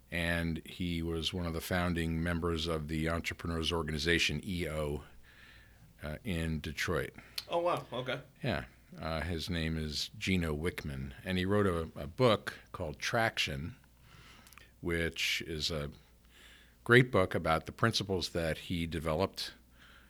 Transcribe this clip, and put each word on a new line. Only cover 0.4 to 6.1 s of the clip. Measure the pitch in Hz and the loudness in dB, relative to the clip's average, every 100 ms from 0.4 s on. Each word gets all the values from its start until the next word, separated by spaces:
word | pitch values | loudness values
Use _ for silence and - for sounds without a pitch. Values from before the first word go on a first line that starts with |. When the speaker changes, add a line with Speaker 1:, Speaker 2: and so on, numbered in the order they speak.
| 85 80 - | 2 -2 -4
Speaker 1:
he | - 90 85 | -4 -2 0
was | 82 82 78 | 0 0 -2
one | 92 85 | -2 -2
of | |
the | 80 | -2
founding | - 92 87 85 82 82 | 0 2 2 2 2 2
members | 85 85 85 82 80 | 0 2 0 0 0
of | 80 76 | -2 -2
the | 80 78 | 0 0
Entrepreneurs | 85 - - 85 82 80 | 0 -2 -6 -4 -2 0
Organization, | 85 76 78 80 85 - 73 - | 0 0 0 4 4 4 0 -2
E | 90 82 | -2 -2
O, | 78 76 73 - - - - - - - - - - | -2 -2 -4 -8 -20 -20 -20 -20 -20 -20 -20 -20 -12
uh, | 76 | -10